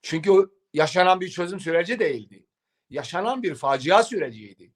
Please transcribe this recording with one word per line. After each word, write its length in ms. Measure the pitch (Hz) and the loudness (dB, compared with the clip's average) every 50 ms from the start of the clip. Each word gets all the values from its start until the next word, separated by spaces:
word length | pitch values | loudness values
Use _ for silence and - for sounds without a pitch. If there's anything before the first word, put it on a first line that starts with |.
Çünkü 300 | - - 160 165 156 196 | -8 -6 -6 -2 2 6
o 140 | 190 190 196 190 _ _ _ _ - | 6 6 4 2 _ _ _ _ 0
yaşanan 480 | 147 156 151 156 180 180 180 185 185 | 0 0 2 4 4 4 4 4 2
bir 80 | 185 180 | 0 -8
çözüm 300 | - 185 175 175 190 190 | -6 -8 -8 -6 -8 -10
süreci 400 | - 165 165 170 175 185 247 220 | -6 -2 -2 -2 0 -2 -2 -2
değildi. 460 | 208 156 135 113 104 _ 98 - _ _ _ _ _ _ _ _ _ _ | -2 -2 -2 -6 -8 _ -20 -20 _ _ _ _ _ _ _ _ _ _
Yaşanan 540 | - 143 131 - 165 175 196 226 262 262 226 | -10 -10 -10 -6 -6 -4 -4 -4 -4 -4 -6
bir 120 | 180 147 | -8 -8
facia 480 | - - 135 139 135 127 156 185 214 226 | -4 -2 -2 -2 -2 0 2 4 4 4
süreciydi. 680 | - 247 190 151 110 110 110 104 101 95 _ 90 _ _ | 2 -2 -6 -6 -6 -8 -16 -20 -20 -20 _ -20 _ _